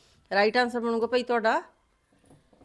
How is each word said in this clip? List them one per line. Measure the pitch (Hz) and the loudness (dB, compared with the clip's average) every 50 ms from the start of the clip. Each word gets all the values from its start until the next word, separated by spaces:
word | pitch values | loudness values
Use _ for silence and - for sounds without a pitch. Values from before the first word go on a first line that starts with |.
| _ _ _ _ _ _ | _ _ _ _ _ _
ਰਾਈਟ | 190 196 208 220 220 | 0 2 2 4 2
ਆਨਸਰ | 247 247 240 247 240 | 2 0 0 -2 -4
ਬਣੂਗਾ | 226 233 226 226 226 | -4 -2 -2 -2 -2
ਭਾਈ | 226 240 254 240 | 0 0 -2 0
ਤੁਹਾਡਾ | 240 240 233 208 220 254 330 359 - _ _ _ _ _ _ _ _ _ _ _ _ - _ _ _ _ _ | 0 -2 0 0 0 0 0 -4 -8 _ _ _ _ _ _ _ _ _ _ _ _ -20 _ _ _ _ _